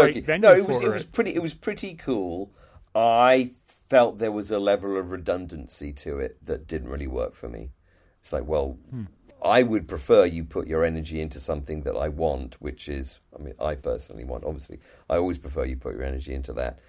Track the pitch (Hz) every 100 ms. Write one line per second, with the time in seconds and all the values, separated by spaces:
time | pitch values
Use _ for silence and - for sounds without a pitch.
0 | 143 117 147 165 214 180 202 123 - 104
1 | - - 202 170 165 - - 202 196 160
2 | - 113 90 87 101 _ - - _ 110
3 | 117 117 123 131 123 - _ - - 131
4 | 120 104 110 104 101 107 101 101 98 95
5 | 90 92 87 92 90 80 65 - 71 71
6 | 78 71 65 - - 67 - 80 62 69
7 | 69 64 55 - 58 55 62 - _ _
8 | _ _ - 73 67 78 69 65 - 127
9 | 95 _ _ - 92 117 120 107 - 85
10 | - 110 87 82 80 90 - 80 82 80
11 | 78 80 78 76 - 76 71 76 69 -
12 | 76 73 80 67 64 - 71 65 - 69
13 | 65 - _ - 73 - 73 73 - -
14 | - 53 62 60 73 76 - - _ -
15 | - 85 90 85 65 69 67 65 60 50
16 | 65 67 65 65 62 57 62 -